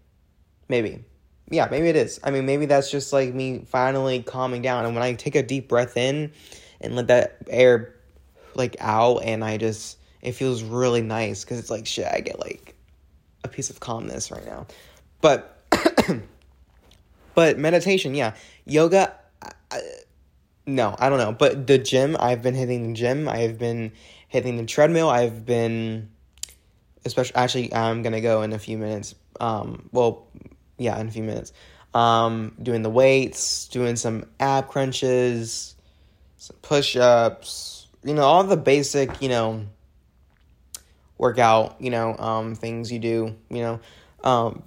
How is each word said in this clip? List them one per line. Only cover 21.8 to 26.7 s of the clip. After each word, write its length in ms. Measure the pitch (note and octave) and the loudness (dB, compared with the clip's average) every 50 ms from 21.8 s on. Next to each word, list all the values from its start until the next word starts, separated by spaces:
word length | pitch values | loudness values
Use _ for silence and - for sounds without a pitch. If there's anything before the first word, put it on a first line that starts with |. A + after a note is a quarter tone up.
| - - C3+ B2+ C3+ D3 D#3+ - | 4 2 2 2 2 2 0 0
I've 240 | - B2 B2 A#2 | 0 0 0 0
been 120 | A#2+ B2+ B2+ | -2 -2 -2
hitting 340 | C3 C3 B2 B2 B2 A#2 A2+ | -2 -2 -2 -4 -4 -4 -6
the 60 | A2+ | -4
gym. 340 | A2 A#2+ A#2+ C3+ D3+ D#3 C#3+ | -2 -2 -2 0 -2 -2 -4
I've 300 | G#2+ A2+ A#2 A2+ A2+ A2 | -2 -2 -2 -2 -2 -4
been 340 | A#2+ A#2 A#2 A#2 A2+ A2 - - - - - - _ - | -4 -4 -4 -4 -6 -8 -10 -16 -20 -20 -20 -20 _ -4
hitting 280 | - B2+ B2 B2+ A#2+ | -2 -2 -2 -2 -4
the 80 | A#2 A2+ | -6 -6
treadmill. 440 | G#2+ - D3 D3+ D#3 E3+ E3 D#3+ D#3 | -2 4 4 4 6 6 4 2 2
I've 360 | B2 B2 B2 A#2 A2 A2+ A2 | 2 2 2 0 -2 -8 -4
been, 680 | B2 A#2+ A#2 A#2 A2+ A2+ A2+ A2+ A2+ A2 A2 G#2+ G#2 _ _ _ _ _ - - - - _ _ _ | -2 0 0 0 0 -2 -4 -4 -6 -6 -8 -10 -14 _ _ _ _ _ -18 -18 -18 -18 _ _ _